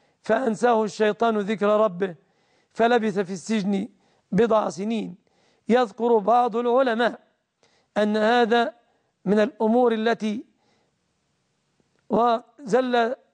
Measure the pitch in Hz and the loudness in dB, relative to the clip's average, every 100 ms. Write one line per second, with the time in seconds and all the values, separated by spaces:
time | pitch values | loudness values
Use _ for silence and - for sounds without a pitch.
0 | _ _ - 226 254 196 240 226 214 - | _ _ -2 -2 -2 0 2 2 0 -2
1 | 214 202 233 214 196 208 202 214 220 175 | -2 0 -2 -2 -4 -2 0 2 0 -2
2 | 190 160 _ _ _ _ _ - 226 240 | -8 -8 _ _ _ _ _ 0 2 2
3 | 220 185 180 190 - 220 190 196 214 _ | 0 -4 -6 -8 -4 -4 -2 -4 -6 _
4 | _ _ - 185 233 220 202 151 208 226 | _ _ -4 0 2 2 -2 -6 -6 -6
5 | 180 180 _ _ _ _ - 240 233 - | -8 -12 _ _ _ _ 0 0 0 -2
6 | 233 226 196 240 240 220 240 247 262 226 | 0 2 2 2 2 -2 0 0 0 0
7 | 233 233 _ _ _ _ _ _ _ - | -2 -4 _ _ _ _ _ _ _ -2
8 | 208 214 214 240 226 240 254 - _ _ | 0 0 2 2 2 2 0 -6 _ _
9 | _ _ 180 214 208 - 220 233 247 220 | _ _ 0 0 0 0 0 2 2 2
10 | 220 226 214 208 - _ _ _ _ _ | -2 -2 -4 -6 -10 _ _ _ _ _
11 | _ _ _ _ _ _ _ _ _ _ | _ _ _ _ _ _ _ _ _ _
12 | - 208 240 226 - - 277 233 254 240 | -4 0 2 0 -4 -16 -2 0 2 0
13 | 226 262 _ | 0 -4 _